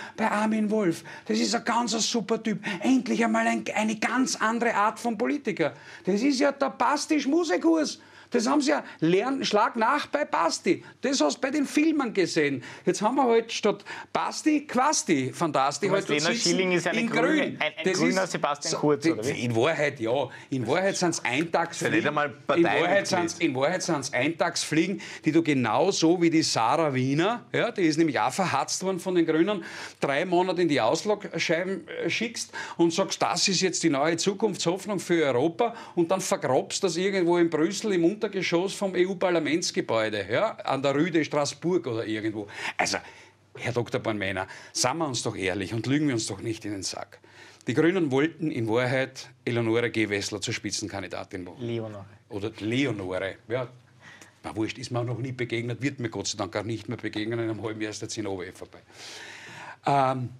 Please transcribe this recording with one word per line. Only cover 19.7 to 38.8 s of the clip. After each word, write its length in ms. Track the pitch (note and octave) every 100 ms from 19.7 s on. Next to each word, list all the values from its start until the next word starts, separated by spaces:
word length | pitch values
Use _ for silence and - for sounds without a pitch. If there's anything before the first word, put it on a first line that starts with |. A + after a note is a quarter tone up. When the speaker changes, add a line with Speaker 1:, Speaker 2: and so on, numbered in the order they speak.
| D3+ D3 C#3
Speaker 1:
ja. 280 | A2 C3 C3 - -
In 160 | C3+ A2
Wahrheit 300 | D#3+ F#3+ F#3
sind's 280 | F3 D#3+
Eintagsfliegen. 720 | A2+ B2 E3 F#3 E3+ - C#3 A2+
Speaker 3:
Ist 60 |
ja 60 | B2
nicht 60 | D3+
einmal 380 | D3 C#3 - C#3
Speaker 1:
In 80 |
Wahrheit 0 |
Speaker 3:
Parteimitglied. 420 | G#2+ A2+ D#3 G3 -
Speaker 1:
sind's, 280 | F#3 E3
in 200 | - E3
Wahrheit 280 | C3 C#3+ F#3
sind's 280 | - D3+ B2+
Eintagsfliegen, 880 | B2 C#3 E3+ F3 E3 - D3+ F3+ G3+ - -
die 60 | -
du 120 | D#3
genauso 760 | D3 C#3 A#2+ A2+ F3 - D#3+ F3
wie 80 | E3+
die 140 | D#3+
Sarah 500 | D3 C#3 A2+ D3 D#3+
Wiener, 520 | C3 C3 C#3 F#3 A#3+ -
ja, 180 | C#3 G#3
die 120 | A#3
ist 140 | E3 D3+
nämlich 220 | E3 A#2
auch 140 | A2+
verhatzt 500 | - F3+ C#3 D3+ -
worden 160 | F#3 F#3
von 160 | F#3+
den 100 | F3+
Grünen, 380 | D#3+ D#3 F#3 G#3 - - - -
drei 240 | D3+ C#3
Monate 380 | F#3 F3 F#3 F3
in 60 | F3
die 120 | C#3
Auslagscheiben, 1040 | A2+ D#3+ G#3 G#3 G3 E3 - E3 F#3 F#3+ -
äh, 240 | - E3+
schickst 420 | - A3 A#3 - - - -
und 160 | E3+
sagst, 300 | E3 F#3 -
das 240 | B2 E3 -
ist 140 | F3
jetzt 240 | F#3 F#3
die 60 | E3
neue 260 | C#3 D3+ E3+
Zukunftshoffnung 840 | - G3 A3 F3 E3+ F#3 F#3+ F#3+
für 260 | - E3+ D3
Europa 500 | B2 D3+ E3 A#3+ - -
und 160 | - E3+
dann 100 | F#3+
vergrabst 600 | F#3 F#3 C#3+ C3 F#3+ -
das 140 | G3 E3
irgendwo 420 | F#3+ G3 E3+ F3
in 100 | E3+
Brüssel 440 | D#3 E3 G3 A3+
im 240 | F#3 E3+ G#3+
Untergeschoss 560 | G#3+ G3+ E3 E3+ F#3
vom 240 | -